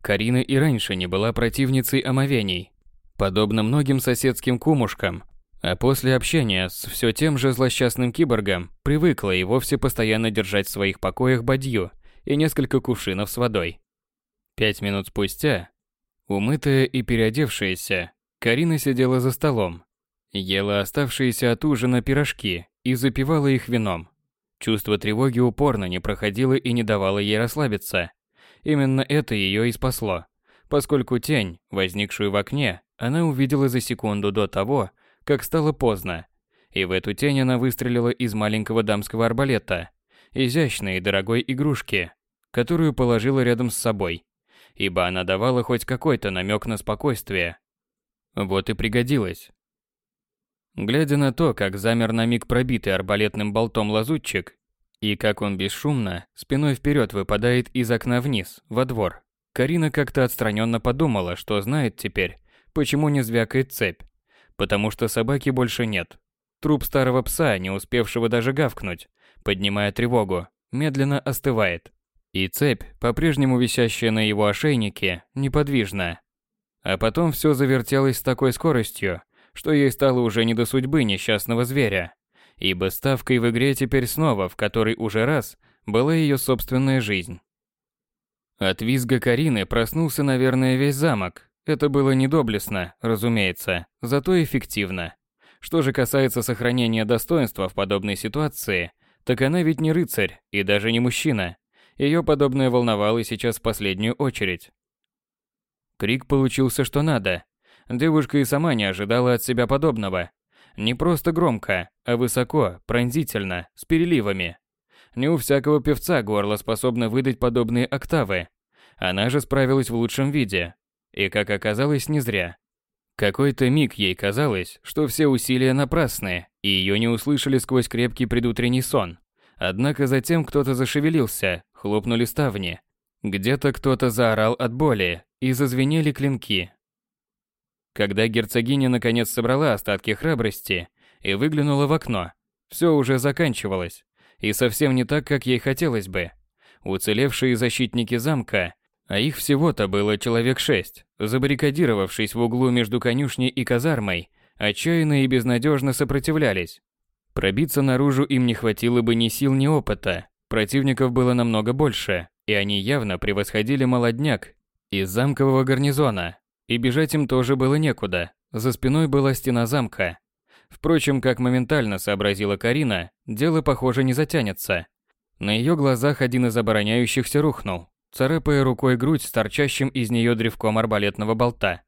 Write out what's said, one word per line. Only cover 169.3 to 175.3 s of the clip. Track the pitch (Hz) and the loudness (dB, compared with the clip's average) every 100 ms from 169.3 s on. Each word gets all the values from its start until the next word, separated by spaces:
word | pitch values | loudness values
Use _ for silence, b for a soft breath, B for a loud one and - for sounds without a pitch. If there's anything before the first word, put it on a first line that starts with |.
стена | 123 131 120 117 | 0 0 0 2
замка. | 139 127 - 92 85 _ _ _ b b | 0 -2 -2 -4 -4 _ _ _ b b
Впрочем, | - 165 165 - 139 | -6 2 2 2 0
как | 131 120 | 0 0
моментально | 123 127 120 151 113 95 | 2 2 2 0 0 -2
сообразила | - 98 101 98 101 101 | -2 0 0 0 0 0
Карина, | 117 135 139 95 85 _ - | 0 0 0 -2 -4 _ -10
дело, | 107 151 160 | -2 2 2
похоже, | 151 131 127 123 | 2 0 0 2
не | 131 | 2
затянется. | 127 151 165 110 95 - 90 - _ _ _ _ | 2 0 0 -2 -4 -2 -4 -4 _ _ _ _